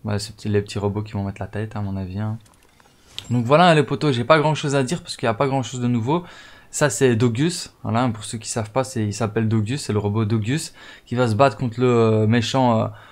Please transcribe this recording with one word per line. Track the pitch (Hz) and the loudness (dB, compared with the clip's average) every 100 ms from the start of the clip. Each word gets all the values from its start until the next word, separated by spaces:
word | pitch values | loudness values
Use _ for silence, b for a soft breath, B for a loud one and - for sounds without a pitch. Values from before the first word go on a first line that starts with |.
| 107 | -4
Ouais, | 104 | -4
c'est | - - | -6 -10
petit, | 110 | -2
les | 104 | 0
petits | 101 107 | 0 -4
robots | 101 101 | -2 -4
qui | 107 | -6
vont | 101 98 | -6 -6
mettre | 98 | -8
la | 95 | -10
tête, | 101 110 110 | -8 -8 -6
à | |
mon | 101 98 | -6 -6
avis, | 92 95 | -6 -6
hein. | 107 113 - _ _ B B B B B - | -6 -6 -12 _ _ B B B B B -4
Donc | 120 117 | -2 2
voilà, | 147 180 156 | 4 6 6
les | |
potos, | 143 139 151 120 | 2 0 0 0
j'ai | |
pas | 117 156 | 2 4
grand | 147 151 | 4 0
chose | 147 | 0
à | 139 | 0
dire | 127 - | 0 -4
parce | - - | -8 -4
qu'il | 117 | -2
y | |
a | |
pas | 110 139 | 0 0
grand | 135 | 0
chose | 123 127 | -4 -4
de | 120 | 0
nouveau. | 120 113 170 175 B B B B | 0 0 -2 -2 B B B B
Ça, | - 151 | 0 0
c'est | - 135 113 | 4 2 4
Dogus. | 123 113 160 175 - _ | 2 2 -2 -2 -12 _
Voilà, | 110 110 127 | -4 0 0
pour | 107 | -4
ceux | - 113 | -10 -12
qui | 107 | -8
savent | - 107 | -6 -4
pas, | 131 127 | -4 -4
c'est, | 117 | -4
il | 107 | -4
s'appelle | 104 113 113 110 | -2 -4 -2 0
Dogus, | 113 107 143 | 0 0 -4
c'est | - | -2
le | 104 | -2
robot | 101 104 | -2 -2
Dogus | 110 113 107 151 - B B B _ | 0 -2 -2 -4 -6 B B B _
qui | 120 | -2
va | 123 | 0
se | 104 | 4
battre | 139 - | 2 2
contre | 127 110 | -6 0
le, | 127 | 2
euh, | 120 113 110 107 | 4 4 4 4
méchant, | 120 113 135 127 113 | 2 2 2 2 2
euh, | 107 B B | 0 B B